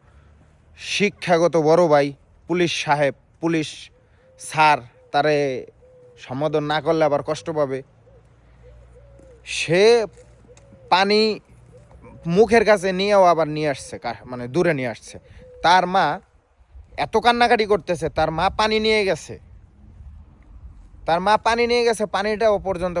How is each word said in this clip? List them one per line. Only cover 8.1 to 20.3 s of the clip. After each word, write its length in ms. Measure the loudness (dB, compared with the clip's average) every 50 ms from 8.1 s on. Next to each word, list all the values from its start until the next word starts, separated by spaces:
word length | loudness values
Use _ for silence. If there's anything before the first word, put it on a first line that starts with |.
| -20 -20 _ _ _ _ _ _ _ _ -20 -20 -20 -20 -20 -20 -20 -20 -20 -20 -20 -20 -20 -20 -20 -20 _
সে 640 | -12 -10 -8 -4 -2 2 4 6 6 4 4 2 -2 -8 -16 -20 -20 -20 _ _ -20 -20 -20 -20 _ -20 -20 -4 0
পানি 520 | 0 2 2 2 2 2 2 0 -2 -6 -10 _ _ -20 -20 -20 -20 -20 -20 -20 -20 -20 -20 -20 -20 -12 -8
মুখের 380 | -2 2 2 4 4 4 4 4
কাছে 280 | 4 4 2 2 -2 -4
নিয়েও 320 | -2 -2 2 4 4 6
আবার 240 | 6 4 2 0 -2
নিয়ে 200 | -4 -4 -4 -4
আসছে, 300 | -4 -6 -8 -14 -16 -12
কা-, 260 | -10 -10 -10 -10 -12
মানে 240 | -14 -12 -10 -10 -6
দূরে 260 | -2 -2 0 0 0
নিয়ে 140 | -2 -4 -6
আসছে। 300 | -8 -10 -14 -20 -20 -20 -20 -20 -20 -20 -20 -20 -10 -2 2
তার 240 | 4 4 4 2
মা 340 | 2 0 0 0 0 -2 -4 -8 _ _ _ _ _ _ _ _ _ -20 -20 -20 -14 -10
এত 200 | -8 -6 -4 -2
কান্নাকাটি 500 | 0 2 2 4 4 2 2 2 2 2
করতেছে, 420 | 0 0 -2 -2 -4 -4 -4 -4 -4
তার 220 | -2 -2 -2 -2
মা 200 | -2 -2 -2 -2
পানি 300 | 0 0 0 0 0 0
নিয়ে 240 | 0 0 0 0 0
গেছে, 340 | 0 -2 -4 -6 -12 -18 -18 -20 -20 -20 -20 -20 _ _ _ -20 -20 -20 -20 -20 -20 -20 -20 -20 -20